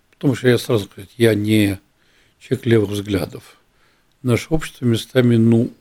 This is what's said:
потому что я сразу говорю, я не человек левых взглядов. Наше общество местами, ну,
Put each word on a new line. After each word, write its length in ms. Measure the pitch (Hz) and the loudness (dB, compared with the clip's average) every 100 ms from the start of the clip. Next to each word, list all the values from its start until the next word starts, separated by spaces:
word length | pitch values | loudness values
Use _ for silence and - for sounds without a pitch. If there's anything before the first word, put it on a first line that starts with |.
| _ | _
потому 240 | _ 147 113 | _ -4 0
что 120 | 127 | 0
я 80 | 117 | 0
сразу 300 | - 113 95 | 0 -4 -4
говорю, 220 | - 95 - | -12 -18 -2
я 180 | 113 | 0
не 460 | 107 107 110 101 95 _ _ _ _ _ _ | 0 0 0 0 -2 _ _ _ _ _ _
человек 280 | - 127 120 | -10 -6 0
левых 240 | 113 98 | 2 0
взглядов. 680 | 101 101 95 78 - - _ _ _ _ _ _ _ | -4 -6 -6 -6 -12 -20 _ _ _ _ _ _ _
Наше 240 | 127 113 - | -2 -2 -2
общество 360 | 156 - - 123 | -4 -4 -6 -2
местами, 500 | 113 - 127 120 117 | -2 -2 0 4 4
ну, 340 | 113 117 120 - | 4 2 0 -2